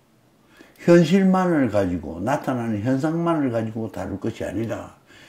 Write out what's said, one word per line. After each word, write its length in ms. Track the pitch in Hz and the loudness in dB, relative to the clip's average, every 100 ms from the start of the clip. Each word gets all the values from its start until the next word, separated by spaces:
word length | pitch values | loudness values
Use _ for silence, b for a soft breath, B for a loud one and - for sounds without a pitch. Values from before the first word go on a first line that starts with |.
| _ _ _ _ b b b b | _ _ _ _ b b b b
현실만을 920 | - 175 156 196 190 185 180 160 127 | 6 6 6 4 4 4 2 2 2
가지고 500 | 101 95 90 73 82 | 0 0 -2 -8 -6
나타나는 600 | 104 151 147 127 117 107 | -4 -2 -2 -4 -2 -2
현상만을 680 | 117 135 156 165 170 165 135 | -2 0 0 -2 -2 0 0
가지고 400 | 113 113 110 110 | -2 -4 -6 -8
다룰 280 | 95 92 95 | -8 -8 -6
것이 240 | 117 - | -6 -6
아니라 540 | 76 98 113 104 - - _ B | -8 -6 -6 -8 -12 -20 _ B